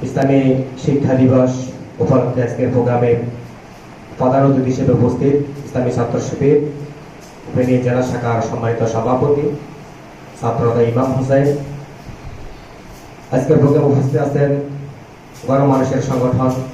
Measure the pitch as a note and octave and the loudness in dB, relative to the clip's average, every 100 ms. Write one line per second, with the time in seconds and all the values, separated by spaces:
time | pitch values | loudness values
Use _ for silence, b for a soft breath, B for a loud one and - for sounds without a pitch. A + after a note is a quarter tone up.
0 | - - C#3 C#3 C3 B2+ - - - C#3 | -4 0 2 4 4 2 -2 -4 0 0
1 | C3 B2+ B2+ B2+ B2+ B2+ - - - - | 2 4 4 6 4 0 -8 -12 -16 -4
2 | - C3 A#2+ B2 A#2+ - B2+ B2+ A#2 A#2+ | 2 2 2 0 -2 0 0 2 2 2
3 | A#2+ A#2+ A#2 - - - - - - - | 2 2 -2 -10 -16 -18 -20 -20 -20 -20
4 | - - B2+ C3+ C#3 B2+ B2+ B2+ B2+ A#2 | -20 -2 0 4 4 4 2 0 2 4
5 | B2 B2 C#3 C#3+ - - - B2+ B2 D#3 | 2 2 2 2 0 -8 -8 -4 -2 -2
6 | - - - - C#3 D3 D3 C#3 - - | -2 -2 -4 0 4 4 2 -8 -12 -16
7 | - - - - - C3 B2+ B2+ B2 B2+ | -18 -20 -20 -18 -6 -2 2 2 2 0
8 | B2+ A#2+ A#2+ A2+ A2+ A#2 A#2 A#2 A2+ A2 | 0 -2 -2 -2 -2 -4 -2 -2 -2 -2
9 | A2+ B2+ C#3+ C#3+ D3+ C#3+ - - - - | -2 0 2 2 0 -4 -12 -18 -20 -20
10 | - - - - A#2+ A2+ A#2 A#2 A#2 A#2 | -20 -20 -20 -6 -4 0 0 2 2 2
11 | C3+ B2+ C3 C3+ C#3+ C#3+ - - - - | 0 0 2 4 4 0 -4 -12 -14 -18
12 | - - - - - - - - - - | -16 -16 -14 -14 -14 -16 -18 -20 -20 -20
13 | - - - - - D#3 C#3+ D3 C#3 B2+ | -20 -20 -4 -2 4 4 6 4 4 2
14 | C3+ D3+ D3 D3 C#3+ C#3 - - - - | 2 0 0 0 2 0 -4 -10 -12 -16
15 | - - - - - C3+ C#3 C3 B2+ C3 | -20 -20 -20 -14 0 2 4 4 2 0
16 | - B2+ B2+ A#2+ B2+ B2+ - | -2 0 0 2 0 -2 -6